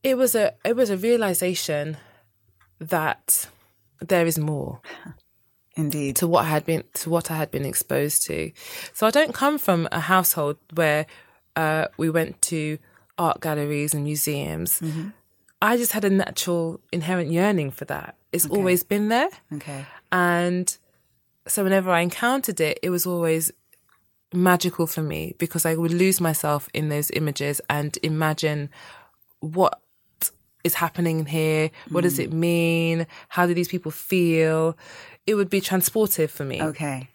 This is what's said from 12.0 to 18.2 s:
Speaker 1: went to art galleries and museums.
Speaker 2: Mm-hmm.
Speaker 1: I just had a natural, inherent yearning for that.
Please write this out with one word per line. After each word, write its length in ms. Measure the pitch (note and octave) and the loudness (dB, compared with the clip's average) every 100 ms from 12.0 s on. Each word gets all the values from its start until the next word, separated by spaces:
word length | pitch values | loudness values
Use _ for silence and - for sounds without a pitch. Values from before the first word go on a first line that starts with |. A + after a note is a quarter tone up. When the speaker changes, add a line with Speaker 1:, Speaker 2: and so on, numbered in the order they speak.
| E3 | 0
Speaker 1:
went 320 | E3 D#3+ - | 0 -2 -4
to 360 | - D#3+ D3+ D#3 _ _ _ - | -4 -2 -4 -6 _ _ _ -2
art 220 | E3 - | 0 0
galleries 540 | D#3+ D3+ D3 D3 D3 | -2 -2 -2 -2 -2
and 80 | D3 | -2
museums. 800 | C#3+ D3+ - C#3+ C#3+ D#3 F3 - | -2 -2 -2 -4 -4 -4 -2 -2
Speaker 2:
Mm-hmm. 300 | E3 D#3 F#3 - _ _ _ _ | -2 -6 -8 -12 _ _ _ _
Speaker 1:
I 140 | G#3 A#3+ | 2 2
just 160 | A#3+ | 0
had 140 | G#3+ G3 | 0 2
a 40 | |
natural, 680 | G3 - - - F3 E3 - _ | 2 2 -4 -2 0 -2 -6 _
inherent 400 | F3 D#3+ F#3 D#3 | -6 -2 -2 0
yearning 400 | E3 G3+ G3 C#3+ | 2 2 2 -2
for 140 | - | -6
that. 320 | C#3+ C#3+ - - | -8 -8 -8 -18